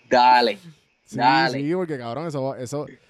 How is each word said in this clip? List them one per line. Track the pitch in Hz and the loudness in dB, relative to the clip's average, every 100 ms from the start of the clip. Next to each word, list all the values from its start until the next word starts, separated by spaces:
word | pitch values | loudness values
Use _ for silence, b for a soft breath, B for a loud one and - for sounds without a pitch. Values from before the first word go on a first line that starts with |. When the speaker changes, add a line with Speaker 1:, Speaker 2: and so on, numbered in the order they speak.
| _ | _
Speaker 1:
Dale, | 123 123 123 120 104 165 _ _ _ | 2 6 6 4 -2 -12 _ _ _
Speaker 2:
Sí, | _ 110 | _ 0
Speaker 1:
dale. | 123 135 135 131 | 2 4 2 -2
Speaker 2:
sí, | 143 | -4
porque | 180 175 143 | -4 -4 -6
cabrón, | 117 120 170 | -8 -8 -6
eso, | 147 135 | -6 -6
eso, | 120 123 143 147 131 | -6 -8 -8 -10 -14